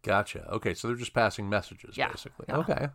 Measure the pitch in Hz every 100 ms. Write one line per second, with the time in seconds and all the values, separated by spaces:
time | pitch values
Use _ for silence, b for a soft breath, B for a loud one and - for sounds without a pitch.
0 | 107 98 101 - 80 107 104 85 113 120
1 | 117 120 110 - 101 101 - - - -
2 | 127 - - - - - 170 - 139